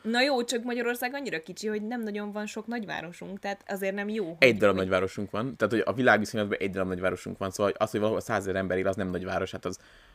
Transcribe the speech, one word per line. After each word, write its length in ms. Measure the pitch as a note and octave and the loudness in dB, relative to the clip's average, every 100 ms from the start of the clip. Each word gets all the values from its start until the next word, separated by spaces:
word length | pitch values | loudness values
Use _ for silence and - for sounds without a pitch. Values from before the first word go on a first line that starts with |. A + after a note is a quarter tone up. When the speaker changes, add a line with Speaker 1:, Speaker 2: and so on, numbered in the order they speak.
Speaker 1:
Na 180 | A3 A#3+ | -2 2
jó, 220 | C#4 B3+ | 2 2
csak 200 | A#3+ A#3 | 0 -2
Magyarország 500 | A#3+ A#3+ A#3+ B3 B3 | -2 -2 -2 -2 -4
annyira 280 | C#4 C4+ D#3+ | -4 -4 -6
kicsi, 240 | F3 F3+ G#3+ | -6 -8 -4
hogy 160 | G#3+ G#3+ | -4 -4
nem 160 | B3 | -4
nagyon 300 | G#3+ G#3 G#3 | -4 -6 -6
van 140 | G#3 G#3 | -6 -8
sok 200 | A3+ G#3+ | -8 -6
nagyvárosunk, 720 | A#3+ F#3 D#3 D#3+ F3 F3 G3 | -6 -6 -8 -8 -10 -12 -8
tehát 260 | G3+ G3 - | -6 -8 -6
azért 280 | G3 G3 | -4 -2
nem 140 | G3+ G3+ | -2 -2
jó, 280 | A3 E3 E3+ | -2 -2 4
Speaker 2:
Egy 120 | C3 | 4
Speaker 1:
hogy, 80 | G#2+ | 6
Speaker 2:
darab 160 | G#2 | 4
Speaker 1:
hogy 100 | F#2+ | 4
Speaker 2:
nagyvárosunk 460 | F#2 F#2 F#2+ - G2+ | 4 2 2 -2 -6
van. 260 | G#2 C3 - | -4 -4 0
Tehát, 160 | G#2 | 2
hogy 80 | A2 - | 2 2
a 60 | |
világviszonylatban 680 | G#2+ B2 G#2+ G2+ A2 G2+ - | 4 6 6 4 0 0 0
egy 120 | G2 | -2
darab 180 | F#2+ F#2 | 0 -2
nagyvárosunk 500 | F2+ F#2 F2+ G2 F#2+ | 0 0 0 -6 -4
van. 120 | G2 | -4
Szóval 220 | - G2+ - | 2 2 2
az, 140 | A2 | 0
hogy 100 | G#2+ | 2
valahol 200 | G#2+ G2 | 2 0
százezer 360 | - G#2+ G2 F#2+ | 0 0 0 0
ember 220 | F#2+ F#2 | 2 2
él, 80 | F#2+ | 2
az 80 | F#2+ | 0
nem 120 | F#2 | 0
nagyváros. 400 | F2+ F#2 F2+ F#2 | -2 -2 -2 -2
Hát 140 | F#2 | -4
az 140 | F#2 F2+ - - - | -6 -8 -12 -20 -20